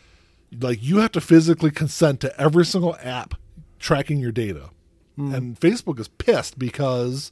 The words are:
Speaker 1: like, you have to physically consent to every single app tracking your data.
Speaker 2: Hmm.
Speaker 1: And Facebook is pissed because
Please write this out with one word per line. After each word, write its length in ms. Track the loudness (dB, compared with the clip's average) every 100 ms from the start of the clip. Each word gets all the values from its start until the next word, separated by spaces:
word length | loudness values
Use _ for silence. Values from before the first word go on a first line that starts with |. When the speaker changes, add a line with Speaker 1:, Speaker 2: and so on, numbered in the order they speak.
| _ _ _ _ _ -8
Speaker 1:
like, 240 | -4 -4
you 140 | 0 2
have 160 | 2
to 80 | -2
physically 500 | 6 6 8 2 0
consent 480 | 0 -4 2 2 2
to 180 | -6 0
every 240 | 2 4 2
single 320 | 0 -2 -4
app 340 | -10 -10 -10 -14 -14 -20 -20 _
tracking 400 | -2 -2 0 -2
your 140 | -2
data. 380 | -4 -4 -8 -14 _ _ _ _ -10
Speaker 2:
Hmm. 180 | -6
Speaker 1:
And 240 | -6 -8 0
Facebook 440 | 0 2 -6 -8
is 80 | -10
pissed 500 | _ 0 0 -2 -8
because 720 | -8 -4 -2 -2 -4 -6 -12